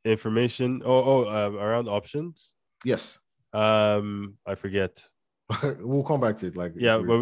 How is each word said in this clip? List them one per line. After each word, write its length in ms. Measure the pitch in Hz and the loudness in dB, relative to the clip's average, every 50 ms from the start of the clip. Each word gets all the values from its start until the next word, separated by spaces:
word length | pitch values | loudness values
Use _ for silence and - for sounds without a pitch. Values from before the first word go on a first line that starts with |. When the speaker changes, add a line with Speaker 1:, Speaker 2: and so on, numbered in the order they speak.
| _ | _
Speaker 1:
Information. 760 | 113 110 107 - 113 110 113 123 123 - - 127 123 131 123 123 | 0 0 0 0 -2 0 0 0 0 0 -2 -2 -2 -2 -2 0
Oh, 180 | 123 127 131 123 | 2 2 4 4
oh, 200 | 131 139 131 120 104 | 4 4 4 4 2
uh, 240 | 107 107 104 101 | 0 0 -2 -2
around 360 | 104 101 101 107 113 120 120 110 | -2 -2 -2 0 0 0 0 -2
options. 640 | 101 104 - - - 147 156 175 160 - - - _ _ _ _ _ _ - | -2 -4 -4 -4 -6 -8 -8 -8 -12 -16 -20 -20 _ _ _ _ _ _ -4
Speaker 2:
Yes. 340 | 127 123 - - - - - _ _ _ _ _ _ - | -2 -2 -2 -4 -8 -14 -18 _ _ _ _ _ _ -2
Speaker 1:
Um, 840 | 107 107 110 110 107 107 107 104 104 104 104 101 101 101 98 101 _ _ | 0 2 4 4 4 4 4 2 0 -2 -4 -6 -8 -8 -10 -14 _ _
I 100 | 101 98 | -8 -8
forget. 480 | - - 101 95 101 95 90 - - - _ _ _ _ _ _ _ _ - | -8 -6 -4 -2 0 -2 -2 -4 -10 -20 _ _ _ _ _ _ _ _ -8
Speaker 2:
<laughs> 140 | 107 - - 143 123 - | -6 -4 -2 -4 -4 -4
We'll 240 | 92 120 135 143 139 | -4 -2 0 0 0
come 180 | 143 156 139 | 0 0 2
back 160 | 123 110 107 - | 2 0 0 -2
to 100 | - 90 | -6 -8
it. 80 | 82 | -6
Like, 180 | 87 90 87 80 92 | -6 -8 -8 -4 0
Speaker 1:
Yeah, 180 | 120 117 113 113 | 2 2 2 2
Speaker 2:
if 40 | |
we 60 | 107 113 | 2 2
Speaker 1:
but 120 | 117 117 | 2 2